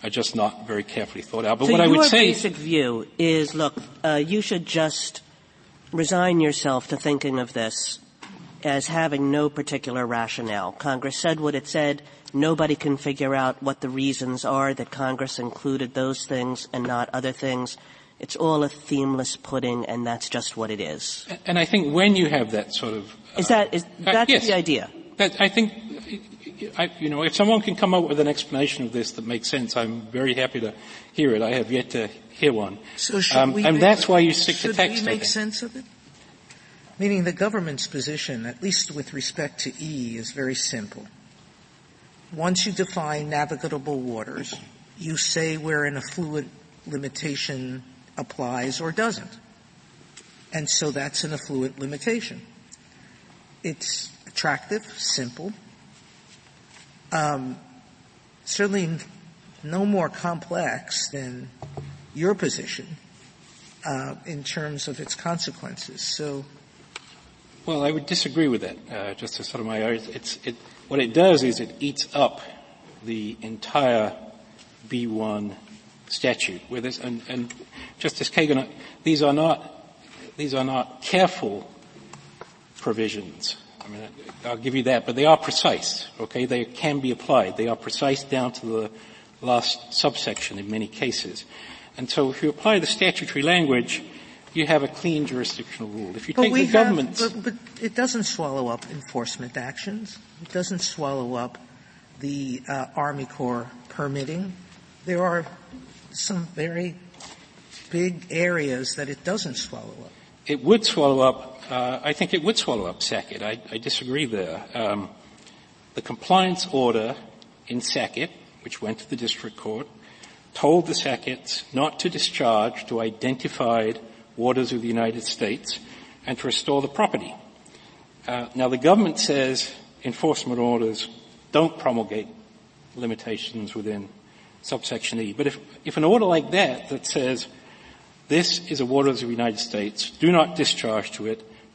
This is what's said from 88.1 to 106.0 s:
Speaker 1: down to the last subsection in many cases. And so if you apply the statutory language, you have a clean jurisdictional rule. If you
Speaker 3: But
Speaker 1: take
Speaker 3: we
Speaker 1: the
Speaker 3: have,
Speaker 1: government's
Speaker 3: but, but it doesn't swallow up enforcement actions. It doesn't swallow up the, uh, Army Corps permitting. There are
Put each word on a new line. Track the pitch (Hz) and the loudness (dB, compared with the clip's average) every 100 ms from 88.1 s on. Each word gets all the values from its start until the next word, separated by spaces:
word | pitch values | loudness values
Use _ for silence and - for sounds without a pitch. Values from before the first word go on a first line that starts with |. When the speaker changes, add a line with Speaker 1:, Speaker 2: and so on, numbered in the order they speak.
| 135 | 0
Speaker 1:
down | - 131 123 | 0 -2 -2
to | 120 117 | -4 -4
the | 110 110 - - - - - | -4 -4 -8 -20 -20 -20 -8
last | 127 120 - - - | 2 2 2 -4 -4
subsection | - 151 117 - 107 - 101 | 0 0 0 -4 -4 -6 -8
in | 101 | -6
many | 110 101 | -4 -4
cases. | - 127 - 98 87 - - - - - - | -4 -4 -4 -6 -12 -14 -18 -18 -18 -18 -10
And | 123 | -4
so | - 135 | 0 0
if | 127 | 2
you | 151 | -2
apply | 151 214 208 | 2 4 4
the | 156 | 2
statutory | - 185 160 147 143 | 2 2 2 -4 -2
language, | 143 180 151 123 120 - - - - - - | 4 4 6 4 2 -4 -8 -18 -20 -20 -8
you | 160 151 | -2 4
have | 156 | 4
a | 139 | 2
clean | - 175 156 139 | -2 0 0 0
jurisdictional | 127 117 - 117 - 107 | -2 -4 -6 -10 -10 -10
rule. | 104 98 92 | -8 -8 -8
If | - | -4
you | |
Speaker 3:
But | - | 4
Speaker 1:
take | 226 | 4
Speaker 3:
we | 254 | 6
Speaker 1:
the | 269 | 6
Speaker 3:
have, | 220 220 | 8 8
Speaker 1:
government's | 170 127 - | 4 0 0
Speaker 3:
but, | 226 226 | -2 -2
but | 233 - - - | -6 -8 -14 -8
it | 226 | -6
doesn't | - 254 233 | 0 0 0
swallow | 202 - 151 135 120 | -2 -2 -2 -2 -2
up | 117 - | -2 -6
enforcement | 156 - 127 113 - 123 131 | -12 -8 -6 -6 -8 -10 -8
actions. | 123 - 202 214 214 - - - | -10 -10 -8 -8 -10 -16 -20 -20
It | 165 | -8
doesn't | 180 180 185 | -4 -4 -4
swallow | - - 143 139 120 123 | -4 -4 -4 -2 -2 -4
up | 123 - - - - - - - | -6 -8 -20 -20 -20 -20 -20 -10
the, | 139 143 135 127 - | -6 -4 -4 -6 -6
uh, | 139 131 - | -6 -6 -2
Army | 147 143 127 | -2 -4 -8
Corps | - 127 120 117 - - | -6 -4 -2 -6 -12 -16
permitting. | - 143 139 135 165 196 180 - - - - 160 | -6 -4 -4 -4 -6 -6 -10 -18 -20 -20 -14 -4
There | 175 | 0
are | 180 170 160 - - - - - | 2 0 -4 -12 -20 -20 -20 -20